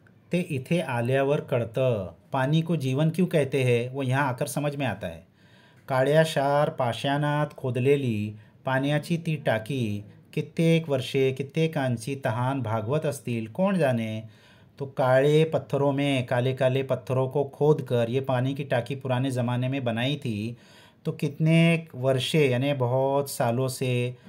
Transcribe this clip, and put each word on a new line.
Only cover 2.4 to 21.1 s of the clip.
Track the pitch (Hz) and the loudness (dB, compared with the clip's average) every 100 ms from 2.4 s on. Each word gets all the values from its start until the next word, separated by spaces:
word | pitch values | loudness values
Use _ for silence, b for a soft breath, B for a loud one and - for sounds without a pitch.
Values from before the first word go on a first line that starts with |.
| 131 160 | 2 2
को | 165 165 | 0 -2
जीवन | 131 131 160 | -2 0 0
क्यों | 160 175 | 2 0
कहते | 165 135 143 | 2 0 0
हैं, | 127 120 123 | 2 2 0
वो | 135 | -4
यहाँ | 131 131 143 | -2 0 0
आकर | 127 151 | -2 -4
समझ | - 147 139 | -4 -4 -2
में | 135 | -4
आता | 98 92 | -4 -8
है। | 82 - _ b b b b - | -12 -18 _ b b b b -2
काळ्या | 131 135 156 160 | 2 4 4 4
शार | 151 135 143 147 | 2 2 2 2
पाषाणात | - 123 110 139 143 147 147 147 - | 0 -2 -2 -2 0 0 0 -2 -4
खोदलेली | 131 123 127 143 127 107 107 104 B B | -4 0 2 2 2 -2 -4 -8 B B
पाण्याची | - 131 139 147 147 170 | -2 0 2 0 0 -4
ती | 165 156 | -2 -4
टाकी | - 113 110 139 113 104 101 B B | 0 -2 -2 -4 -2 -4 -8 B B
कित्येक | - 147 - 165 165 160 | -6 -6 0 2 2 2
वर्षे | 139 123 139 131 | -2 0 2 2
कित्येकांची | 131 135 - 160 160 135 117 113 135 | 0 -4 0 0 0 -2 -2 -4 -4
तहान | 135 113 123 139 | -2 -2 -2 -2
भागवत | 110 113 107 147 156 | -2 -2 -2 -2 -2
असतील, | 135 - 117 110 | -4 -4 -6 -4
कोण | - 190 | -2 0
जाने। | 196 143 120 110 110 110 B B B B - | 2 2 0 -2 -6 -10 B B B B -12
तो | 135 | -8
काळे | - 131 131 147 151 | 0 4 6 6 4
पत्थरों | 160 151 - 139 139 | 4 0 -2 0 0
में, | 135 143 135 120 | 0 0 0 0
काले | 123 127 | 0 0
काले | 131 131 131 | 0 0 0
पत्थरों | 135 127 - 131 131 | -2 -4 -2 -2 0
को | 143 143 | -2 -4
खोद | - 147 147 | 0 2 2
कर | 131 120 113 | 2 0 0
ये | 127 | 0
पानी | 131 127 131 | 0 0 0
की | 139 | -2
टाकी | - 127 117 | -2 -2 -2
पुराने | 131 135 123 135 | -6 -2 -2 0
ज़माने | 123 120 123 127 | 0 0 0 -2
में | 135 | -2
बनाई | 123 113 127 147 | -2 -2 -2 -2
थी। | 127 107 110 120 B B B B | -4 -4 -6 -8 B B B B
तो | - | -8